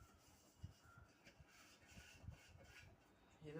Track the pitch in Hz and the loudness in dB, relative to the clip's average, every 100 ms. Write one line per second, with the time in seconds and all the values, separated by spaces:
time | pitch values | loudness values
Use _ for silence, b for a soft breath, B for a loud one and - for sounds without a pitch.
0 | - - - - - - - - - - | -8 -8 -8 -8 -10 2 2 2 -6 -6
1 | - - - - - - - - - - | -6 -8 -8 -8 -8 -6 -6 -8 -4 -2
2 | - - - - - - - - - - | -2 2 2 2 0 -4 -2 -2 -2 -4
3 | - - - - 151 | -8 -10 -10 2 8